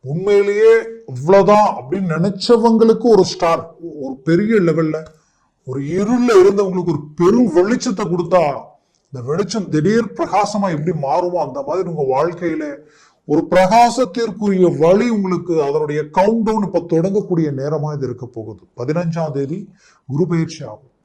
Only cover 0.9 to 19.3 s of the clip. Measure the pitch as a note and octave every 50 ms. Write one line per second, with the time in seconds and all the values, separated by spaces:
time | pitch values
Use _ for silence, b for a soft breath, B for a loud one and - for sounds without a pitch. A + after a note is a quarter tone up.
0.9 | - - - - C3 B2 C3 D#3 F#3+ G3 F#3+ F3+ G#3 G#3 G#3+ F#3 D3 - - -
1.9 | - G3 F#3+ F3 D#3 D#3 F3 G#3 G3+ - - - A#3+ A3+ G#3+ A#3 A3+ A3 A3+ A3+
2.9 | A3+ A3 - B3 A3 F#3+ F3+ E3 - - F3+ E3 E3 D#3+ - - - _ - E3+
3.9 | D3+ D3 C#3 C3+ C3+ C3+ - D#3 E3 F3+ G#3 G#3+ A3+ G#3 F3+ E3+ D#3 D#3+ D#3+ D#3
4.9 | D3+ D#3 D#3+ b b b b b b b b b b _ _ - C3 C#3 C#3 C#3+
5.9 | E3 F#3 G3+ G#3+ B3 B3 A#3+ B3 A3+ F#3+ F3+ G3+ G3+ G3+ G3+ F#3+ F3+ F#3 E3+ E3+
6.9 | D#3+ D3 - - - - F3 F3+ G#3 A#3+ B3+ G3+ D3+ F3 F3+ G3+ A#3+ B3+ - B3+
7.9 | G#3 G3+ G#3+ E3 E3+ F3 F3 D#3+ F#3 F3+ D#3+ D3 C3+ - - - _ _ _ _
8.9 | _ _ _ _ - B2+ A#2+ B2+ D3+ F3 G#3 - - A3+ F#3 D3 C#3+ D3+ D3 F3+
9.9 | A3 A#3 A3+ - - - E4+ E4 - G3 G#3 G3+ - G#3 G3 F#3+ E3+ D3 D3+ F3
10.9 | F3 D3+ C#3 C3+ D3+ F3 F3 F3+ F3 F3 D3+ C#3+ B2+ C#3 C3+ C#3 D#3 F#3 F#3 F3
11.9 | E3 D3+ C#3+ C3 B2+ C3 D3+ F3 E3+ E3+ F3+ E3+ D#3+ D#3 D#3 D3 C#3 - b b
12.9 | b b b b b b b - D3 E3 - - F3 F3+ F#3+ F#3 G#3+ A#3 A#3+ A#3+
13.9 | A#3 B3+ B3+ - - A#3 A#3 A3 F#3+ - G#3+ G3+ G3 F#3 F3+ E3+ D3 C3+ D3+ E3
14.9 | F#3+ G#3 A#3 B3 A3+ G#3 G3 F#3 F3+ E3 - F3 E3 D#3+ C#3+ C#3 C#3+ D3+ D3+ C#3+
15.9 | D3 D3+ D3 D3 - F#3 F#3+ G#3 A3+ A#3 G#3+ A3 A3 G#3+ G3+ F3+ - E3+ E3+ -
16.9 | E3 D#3+ E3 G3 G3 F3+ E3 E3+ F3+ E3+ D#3+ D3 C#3 C3 C3+ D3 D#3 D#3 D3 D3+
17.9 | D3+ C#3+ C3+ A#2+ A#2+ - C3 A#2+ _ A#2 G#2+ A2 A2 F#2 _ _ _ - B2 C3
18.9 | D#3 E3+ F3+ E3 E3 E3+ E3 D#3